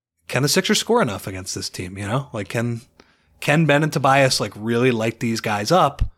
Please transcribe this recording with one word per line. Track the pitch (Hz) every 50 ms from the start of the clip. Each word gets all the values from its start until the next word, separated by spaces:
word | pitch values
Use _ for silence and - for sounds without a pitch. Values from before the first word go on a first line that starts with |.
| _ _ _ _ _ -
can | - 131 139
the | 143
Sixers | - 190 185 - 208 -
score | - - 226 240 196
enough | 117 98 92 -
against | 107 95 92 95 - -
this | 98 95 -
team, | - - 95 90 95 98
you | 101
know? | 98 113 135 135 - -
Like, | 104 101 -
can, | - 117 117 120 120 117 - _ _ - - _ _ _ _ _ _ _
can | - - 147 160 165
Ben | 147 143 147 156
and | 151 -
Tobias, | 151 - 135 135 139 135 131 - -
like, | 123 104 -
really | 104 107 113 117 117 127 131 120
light | 110 110 117 - -
these | - 117 113 107
guys | - 113 107 101 104 - 165
up | 185 160 139 - - - - -